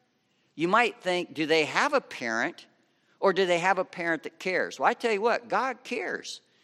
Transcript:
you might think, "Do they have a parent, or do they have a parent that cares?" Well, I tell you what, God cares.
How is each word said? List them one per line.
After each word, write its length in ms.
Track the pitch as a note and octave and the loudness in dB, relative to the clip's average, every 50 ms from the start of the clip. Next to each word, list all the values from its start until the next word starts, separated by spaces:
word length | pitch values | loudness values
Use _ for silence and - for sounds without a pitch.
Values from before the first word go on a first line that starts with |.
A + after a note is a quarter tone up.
| _ _ _ _ _ _ _ _ _ _ _ | _ _ _ _ _ _ _ _ _ _ _
you 140 | C#3+ E3 F3+ | -4 0 2
might 320 | G3+ A#3 A#3+ G#3+ - - | 4 4 4 2 0 -4
think, 340 | - F3+ F3+ F3+ E3 - C3+ | -2 -2 -2 0 -2 -4 -4
"Do 120 | C#3+ D#3+ | -4 0
they 180 | C#3+ D#3+ D#3+ D3 | 4 4 4 4
have 300 | C3 C#3+ F#3+ B3+ D4 D4 | 2 2 0 2 2 2
a 60 | B3+ | 0
parent, 680 | - - - - C3 A#2 A2+ A2+ B2+ E3+ - - - - _ _ _ _ _ _ _ _ _ _ | -2 -4 -8 -8 -4 -2 -2 -2 -2 -2 -6 -10 -18 -20 _ _ _ _ _ _ _ _ _ _
or 140 | - G3 | 0 2
do 120 | F3 F#3 G3 | 2 2 2
they 140 | F3 F3 E3 | 2 2 2
have 200 | F3 F#3+ G3 F#3 | 2 2 2 2
a 60 | F3+ | -2
parent 380 | - - F3+ E3+ E3+ E3 - | -4 -6 -4 -2 -2 -2 -2
that 160 | - - - - | -4 -10 -14 -8
cares?" 400 | - F#3 F3+ D3+ G2+ E2+ - - | -6 -2 -2 0 -2 -2 -2 0
Well, 100 | C3+ G3 | 0 0
I 60 | A#3+ | 2
tell 160 | - - A#3 | 0 0 -2
you 100 | G#3+ G3 | 0 0
what, 280 | A3 A#3 G3+ - - A2+ | 0 0 0 -2 -2 -2
God 340 | F#3 G#3 B3 C4+ B3 - | -2 -2 -2 -2 -6 -8
cares. 580 | - - B3 - F#4 - - - - - - - _ _ _ _ | -10 -8 -8 -6 -6 -6 -8 -8 -10 -12 -16 -16 _ _ _ _